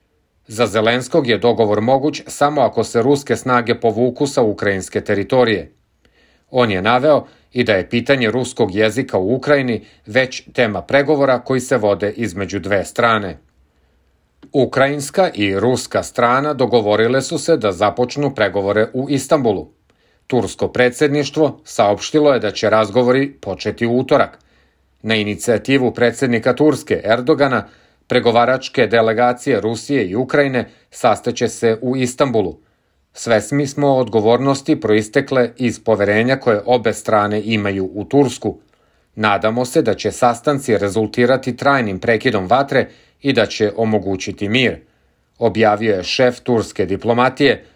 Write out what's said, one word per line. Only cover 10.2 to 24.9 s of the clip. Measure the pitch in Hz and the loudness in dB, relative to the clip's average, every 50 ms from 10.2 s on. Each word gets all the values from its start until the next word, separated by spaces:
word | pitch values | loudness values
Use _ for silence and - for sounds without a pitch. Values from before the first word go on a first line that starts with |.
| 131 127 - - - - - | 0 0 -4 -12 -16 -10 -2
tema | - 123 107 104 98 | -2 0 0 0 -6
pregovora | - - - 139 143 143 156 139 139 131 127 120 | -6 0 0 0 2 2 2 2 4 2 2 0
koji | - - 131 127 | 0 -2 -4 -2
se | 123 - 139 120 | -2 0 -2 0
vode | 104 104 101 87 104 101 | 2 2 0 0 -2 -4
između | 107 - 117 104 85 95 98 87 98 101 | -4 -4 -6 -6 -6 -6 -8 -6 -6 -8
dve | 87 95 101 98 85 | -4 -2 -2 -2 -2
strane. | - - - 120 117 113 107 101 90 78 - _ _ _ _ _ _ _ _ _ _ _ _ _ _ _ _ _ _ _ _ - - - | -4 -4 0 2 2 2 2 0 -4 -10 -12 _ _ _ _ _ _ _ _ _ _ _ _ _ _ _ _ _ _ _ _ -18 -6 0
Ukrajinska | 143 127 117 - 131 135 139 147 147 139 - - 196 185 170 - | 0 0 0 2 2 2 2 0 -4 -8 -6 0 0 0 0 0
i | - 104 98 98 98 | -2 -2 0 0 0
ruska | 107 120 - - - - - 101 90 | 0 0 0 0 -4 -4 -4 -4 -4
strana | - - - 120 120 123 135 143 151 147 | -4 -4 0 2 2 2 2 0 -2 -2
dogovorile | 127 127 110 117 120 104 104 107 104 113 120 127 135 | 0 0 2 2 2 2 2 2 2 2 2 2 0
su | 131 - 170 147 | -2 -2 -6 -6
se | - - 165 139 | 0 0 0 2
da | 107 101 | 2 -2
započnu | 92 85 104 101 98 - 123 123 - 143 147 135 - | 0 2 0 0 0 0 -2 -4 -2 -4 -4 -4 0
pregovore | - 107 98 87 101 95 98 104 110 110 - - | 0 -2 0 0 -2 -2 0 0 0 0 0 -2
u | 127 135 151 | -6 -4 -2
Istanbulu. | 147 131 - - 170 147 127 113 98 87 76 - _ _ _ _ _ _ _ _ _ _ _ - | -2 -4 -2 0 0 0 2 0 -2 -2 -4 -12 _ _ _ _ _ _ _ _ _ _ _ -2
Tursko | - 123 101 95 - - - - | -2 -2 -2 -2 -4 -4 -6 -4
predsjedništvo | - 120 123 123 123 - 156 143 143 147 139 143 - 156 156 131 110 - _ | 0 2 2 2 2 2 0 0 2 0 -2 -2 0 0 0 0 0 -6 _
saopštilo | - - - 113 101 - - - - - 156 147 147 135 | -14 -2 0 2 2 2 0 -4 -2 0 2 4 4 2
je | 117 | 2
da | 104 104 | 0 -4
će | 98 - - 104 | -4 -2 0 2
razgovori | 104 110 110 101 101 123 123 120 123 135 139 139 - - | 2 2 2 2 2 0 2 2 2 2 0 -2 -6 -12
početi | - 101 92 - - 107 - - 120 | -10 -10 -8 -6 -6 -8 -6 -2 -2
u | 117 120 127 | 0 0 0
utorak. | 131 131 151 131 101 - - - _ _ _ _ _ _ _ _ _ _ | 0 2 2 2 2 0 -4 -18 _ _ _ _ _ _ _ _ _ _